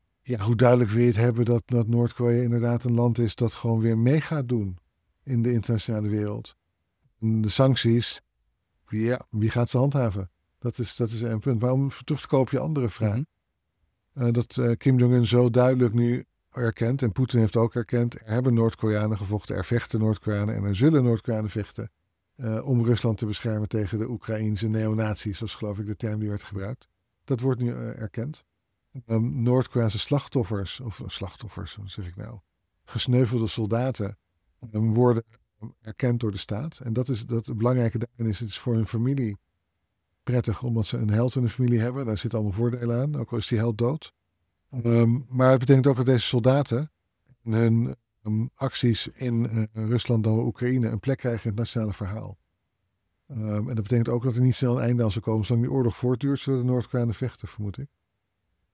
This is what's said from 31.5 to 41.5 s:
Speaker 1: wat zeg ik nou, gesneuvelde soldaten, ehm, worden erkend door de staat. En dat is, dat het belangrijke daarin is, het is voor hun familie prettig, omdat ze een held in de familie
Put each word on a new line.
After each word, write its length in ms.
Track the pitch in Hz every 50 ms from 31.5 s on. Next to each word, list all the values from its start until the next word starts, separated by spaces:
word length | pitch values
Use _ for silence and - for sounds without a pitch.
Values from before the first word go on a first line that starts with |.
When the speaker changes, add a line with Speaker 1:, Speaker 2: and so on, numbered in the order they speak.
| - 95 95 90 -
Speaker 1:
wat 140 | 101 101 98
zeg 180 | - - 95
ik 80 | 87 87
nou, 240 | 98 107 113 117 107 - _ _ _ _ _ _ _ _
gesneuvelde 640 | - - 117 - - 123 123 131 107 127 120 113
soldaten, 680 | 104 - - 110 101 110 117 127 131 120 - 104 98 104 - _ _ _ _ _ _ _ _ - 110
ehm, 120 | 107 107 110 113 107
worden 300 | 120 123 123 117 113 113 _ _ _ _ _ _ - 104 123 - _
erkend 380 | - 110 107 - - 123 120 117
door 120 | 117 107
de 60 | 101
staat. 420 | 98 - - 104 104 131 165 - -
En 140 | - 117 110
dat 160 | 120 127 131
is, 160 | 131 104 113
dat 200 | 113 117 113 110
het 120 | - 123
belangrijke 400 | 104 113 120 131 127 117 113 -
daarin 360 | 113 117 - _ - 113 110 101
is, 60 | -
het 100 | 120 104
is 100 | - -
voor 140 | - 127 117
hun 140 | 113 107
familie 500 | - - 110 117 127 139 135 123 107 101 - _ _ _ _ _ _ _ _ _ _ _ _ _ _ _ _ -
prettig, 400 | - 123 123 113 - 104 - 123
omdat 220 | 127 117 113 104
ze 120 | - -
een 120 | 117 113 107
held 260 | 104 107 101 113 -
in 60 | 131
de 80 | 123
familie 300 | 113